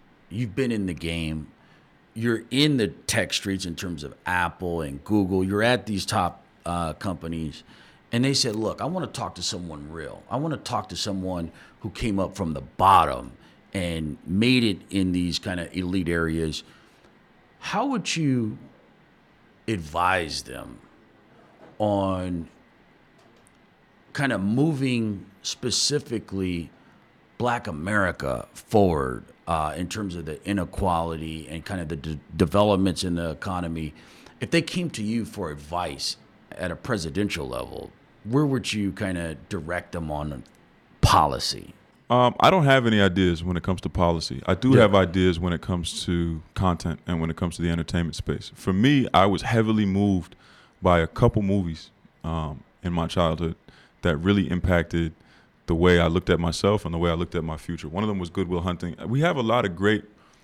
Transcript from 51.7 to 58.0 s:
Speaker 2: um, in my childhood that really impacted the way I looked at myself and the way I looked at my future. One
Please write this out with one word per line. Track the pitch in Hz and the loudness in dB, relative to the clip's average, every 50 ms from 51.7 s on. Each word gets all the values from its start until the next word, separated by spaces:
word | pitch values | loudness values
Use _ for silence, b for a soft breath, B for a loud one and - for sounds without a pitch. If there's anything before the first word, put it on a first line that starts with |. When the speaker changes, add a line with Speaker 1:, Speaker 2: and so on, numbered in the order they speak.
| 82 - - - _ _ _ _ _ _ - | -4 -8 -12 -18 _ _ _ _ _ _ -6
Speaker 2:
um, | 80 80 82 78 76 71 62 - - _ _ - | -4 -4 -4 -4 -6 -8 -10 -14 -20 _ _ -6
in | 90 | -2
my | 87 87 82 | -2 0 -2
childhood | 80 - 95 87 80 82 78 85 82 82 - _ B B B B B B _ | 0 0 0 2 2 0 0 -2 -4 -6 -8 _ B B B B B B _
that | - 87 80 73 | 0 0 0 2
really | 82 95 101 104 92 67 | 2 2 4 4 2 2
impacted | 87 90 78 - 90 85 82 - - 85 82 80 78 - b b b b b b b _ _ | 0 0 2 2 2 2 2 2 0 0 0 0 -2 -8 b b b b b b b _ _
the | - 85 | -2 0
way | 82 87 90 90 87 | 4 6 6 8 6
I | 85 82 | 6 4
looked | 82 90 87 - | 2 2 2 2
at | 90 78 | 2 2
myself | 85 85 82 - - 98 104 104 - | 2 0 0 0 2 2 2 2 0
and | 82 85 | -4 -2
the | 82 | 0
way | 85 85 | 0 0
I | 82 | 0
looked | 82 87 85 - | 0 -2 -4 -4
at | 87 78 | -4 -4
my | 80 80 78 | -4 -8 -8
future. | - - 85 80 - 76 | -8 -8 -8 -8 -8 -8
One | 76 90 | -4 -4